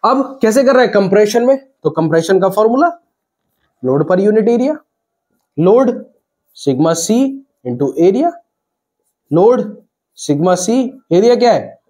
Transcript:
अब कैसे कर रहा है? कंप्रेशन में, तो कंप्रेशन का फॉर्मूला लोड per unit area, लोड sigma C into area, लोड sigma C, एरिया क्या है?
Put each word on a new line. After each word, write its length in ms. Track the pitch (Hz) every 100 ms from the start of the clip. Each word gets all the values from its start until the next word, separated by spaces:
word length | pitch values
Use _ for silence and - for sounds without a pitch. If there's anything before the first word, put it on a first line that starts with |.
अब 340 | 208 262 262 -
कैसे 200 | 220 220
कर 80 | 254
रहा 100 | 254
है? 60 | 233
कंप्रेशन 560 | 202 190 196 208 233 240
में, 100 | 269 _ _
तो 80 | 156
कंप्रेशन 500 | 160 160 165 165 190
का 80 | 190
फॉर्मूला 380 | 185 220 247 339 339 _ _ _ _ _ _ _ _
लोड 240 | 127 139 156
per 100 | 185
unit 300 | 202 214 208
area, 280 | 233 254 302 _ _ _ _ _ _ _ -
लोड 320 | 175 233 262 - - _ _ _ _ _
sigma 380 | - 131 160 165
C 180 | - 226 269 269 _ _ 123
into 220 | 123 139 147
area, 280 | 175 202 339 339 _ _ _ _ _ _ _ _ _
लोड 320 | 151 208 254 - - _ _ _ _
sigma 380 | - 143 180 180
C, 100 | 185 240 254 - _
एरिया 220 | 170 226 240
क्या 160 | 240
है? 260 | 165 - -